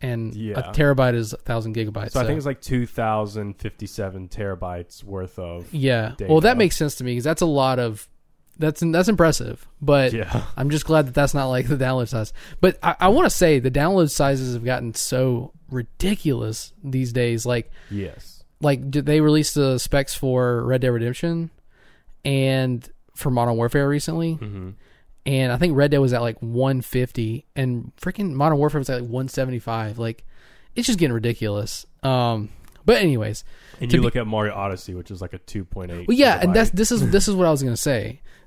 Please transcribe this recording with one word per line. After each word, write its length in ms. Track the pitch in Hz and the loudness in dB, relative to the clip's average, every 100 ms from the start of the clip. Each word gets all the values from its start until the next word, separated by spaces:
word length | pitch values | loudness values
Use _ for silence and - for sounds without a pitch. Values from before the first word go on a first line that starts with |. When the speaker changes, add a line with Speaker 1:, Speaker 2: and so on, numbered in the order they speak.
Speaker 1:
and 320 | 127 117 113 | -6 -6 -6
Speaker 2:
Yeah. 240 | 101 110 104 | -8 -8 -6
Speaker 1:
a 140 | 123 | -4
terabyte 400 | 107 147 135 127 | 2 4 4 4
is 180 | 120 110 | 2 -4
a 40 | - | -8
thousand 360 | - 117 110 110 | -6 -4 -4 -4
gigabytes. 340 | 110 107 107 | -4 -6 -4
Speaker 2:
So 100 | 135 | -2
I 40 | |
Speaker 1:
So 20 | 113 | 0
Speaker 2:
think 100 | 131 | -2
it's, 80 | 143 | -4
like, 140 | 131 | -8
two 260 | - 127 117 | -4 -2 -2
thousand 680 | - 110 107 107 104 101 98 | -4 -2 -2 -4 -6 -10 -10
fifty-seven 720 | 107 - 101 - 98 95 92 | -12 -10 -12 -8 -8 -8 -12
terabytes 760 | - 101 90 92 87 85 - | -8 -8 -6 -8 -10 -12 -16
worth 340 | 107 98 92 - | -12 -10 -10 -10
of 340 | 87 87 90 | -12 -12 -10
Speaker 1:
Yeah. 420 | 160 135 120 110 - | -2 0 0 -2 -6
Speaker 2:
data. 120 | 98 | 2
Speaker 1:
Well, 100 | 156 | 6
that 160 | 196 247 | 6 4
makes 180 | 190 - | 2 2
sense 200 | 151 - | -4 -4
to 80 | |
me, 100 | 123 | -4
'cause 100 | 123 | -2
that's 160 | 131 160 | -2 0
a 40 | 175 | 2
lot 320 | 143 131 127 | 2 2 2
of 300 | 120 107 - - _ _ _ - | -2 -6 -14 -20 _ _ _ -4
that's, 220 | 156 151 | -2 0
that's 280 | 165 165 185 | 0 2 4
impressive, 580 | 214 165 156 - - - - | 6 4 4 -4 -10 -16 -4
but 300 | 143 143 131 | 4 6 4
Speaker 2:
Yeah. 320 | 113 95 117 101 - | 0 -2 -2 -2 -2
Speaker 1:
I'm 140 | 135 | 0
just 140 | 151 - | 0 4
glad 200 | 160 139 | 4 4
that 80 | |
that's 200 | 123 143 | 2 2
not, 120 | 147 131 | 2 0
like, 180 | 127 120 | 0 0
the 80 | 143 | 0
download 320 | 131 131 117 | 0 0 -2
size. 240 | 120 107 - - - | -2 -4 -8 -12 2
But 180 | - - | 2 4
I, 120 | 170 - | -2 2
I 80 | 185 | 4
wanna 220 | 254 381 | 6 4
say 280 | - 170 143 | 4 4 4
the 120 | 123 | 2
download 400 | 131 156 190 156 | 0 2 4 2
sizes 440 | - 143 135 127 | 2 2 2 -2
have 100 | 120 | -4
gotten 300 | 117 127 120 | -4 -4 -4
so 580 | 113 - 131 131 120 123 - - | -6 -4 0 0 0 -4 -16 -10
ridiculous 1040 | 127 120 - 190 214 156 117 110 110 - - | -8 -8 -2 -2 0 0 -2 -2 -8 -12 -14
these 280 | 143 131 127 | -6 -4 -2
days. 320 | 120 120 117 | 0 0 0
Like, 260 | 120 120 113 - - | -2 -2 -4 -14 -10
Speaker 2:
Yes. 540 | 101 92 - - - - - | -8 -8 -12 -20 -20 -20 -4
Speaker 1:
like, 300 | 147 135 135 | 0 0 -2
did 160 | 139 139 | -2 2
they 140 | 151 | 4
release 340 | 151 151 147 | 6 4 2
the 240 | - 135 127 | 0 2 0
specs 360 | - 143 135 | 0 0 0
for 480 | - 135 127 123 120 | -4 0 2 2 0
Red 180 | 123 127 | 0 0
Dead 60 | 127 | 2
Redemption 600 | 120 117 123 170 165 165 _ - _ - _ - - | 0 -2 -4 -4 -4 -6 _ -20 _ -20 _ -20 -8
and 640 | 139 135 135 131 131 120 - - _ | -2 0 2 2 0 -2 -8 -20 _
for 160 | - 143 | -6 -2
Modern 260 | 123 120 113 | 0 2 2
Warfare 320 | 120 143 139 | 2 2 2
recently? 480 | 143 151 165 165 165 | 0 -2 -2 -2 -4
Speaker 2:
Mm-hmm. 340 | 104 98 92 107 - _ _ - - | -8 -10 -12 -14 -20 _ _ -10 -2
Speaker 1:
And 260 | 135 127 | 0 2
I 40 | 120 | 2
think 180 | 180 | 2
Red 160 | 139 143 | 4 4
Dead 80 | 143 | 4
was 140 | 135 | 4
at, 80 | 120 | 2
like, 180 | 117 113 | 0 -4
one 420 | 117 117 131 135 | -4 0 0 0
fifty, 640 | 117 127 123 - 110 117 - - | -2 -2 -2 -2 -4 -6 -8 -4
and 360 | 127 120 120 - | -4 -4 -8 -10
freaking 360 | 180 190 202 | -8 -4 -4
Modern 260 | 135 151 147 | 0 2 4
Warfare 200 | 147 147 | 2 0
was 120 | 135 | -2
at, 100 | 127 | -4
like, 100 | 120 | -4
one 180 | 120 131 | -6 -4
seventy-five. 720 | - 131 123 113 113 110 113 | -4 -4 -4 -6 -6 -6 -6
Like, 260 | 117 113 - - - - - - | -6 -8 -14 -20 -20 -20 -12 -4
it's 100 | 240 | 0
just 120 | 208 | 2
getting 160 | 160 | 2
ridiculous. 720 | 117 117 113 110 104 104 - - - | 2 -2 -2 -2 -4 -4 -8 -14 -6
Um, 480 | 135 127 120 113 104 - - - | -2 0 0 -2 -6 -12 -20 -4
but 160 | - 226 | 2 4
anyways, 420 | 185 127 107 107 - - - - | 4 0 -2 -6 -12 -18 -18 -10
Speaker 2:
And 80 | 127 | 2
Speaker 1:
to 60 | 160 | 2
Speaker 2:
you 60 | |
Speaker 1:
be 20 | |
Speaker 2:
look 120 | 120 123 | 2 0
at 100 | 110 | -2
Mario 280 | 107 107 | -2 -2
Odyssey, 400 | 98 98 92 - | -2 -6 -6 -10
which 160 | 90 87 | -12 -12
is, 120 | 92 | -12
like, 100 | 90 | -12
a 60 | 92 | -12
two 260 | - - | -10 -10
point 260 | 90 - 90 | -8 -10 -8
eight 160 | 87 90 | -8 0
Speaker 1:
Well, 100 | 247 | 4
yeah, 220 | 269 175 | 4 4
and 120 | 180 | 4
that's, 160 | 190 220 | 4 4
Speaker 2:
gigabyte. 40 | 180 | 2
Speaker 1:
this 160 | 220 | 0
is, 180 | 240 - | 2 2
this 160 | 190 202 | 2 2
is 60 | |
what 120 | 190 170 | 2 2
I 40 | |
was 120 | 147 | 2
gonna 140 | 131 113 | 0 -2
say. 440 | - 123 104 123 - - | -2 -2 -4 -10 -18 -20